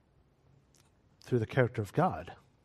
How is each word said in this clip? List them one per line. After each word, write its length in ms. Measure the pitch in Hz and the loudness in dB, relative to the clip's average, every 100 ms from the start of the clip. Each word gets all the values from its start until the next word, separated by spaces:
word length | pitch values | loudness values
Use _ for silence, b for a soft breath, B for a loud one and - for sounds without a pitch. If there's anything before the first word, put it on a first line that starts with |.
| _ _ _ _ _ - _ - _ _ _ _ | _ _ _ _ _ -20 _ -20 _ _ _ _
Through 180 | - 123 | -2 0
the 60 | 110 | 2
character 360 | - 120 - | 2 2 0
of 120 | 104 | -2
God. 400 | - 180 - 87 - _ _ | 2 0 0 -10 -16 _ _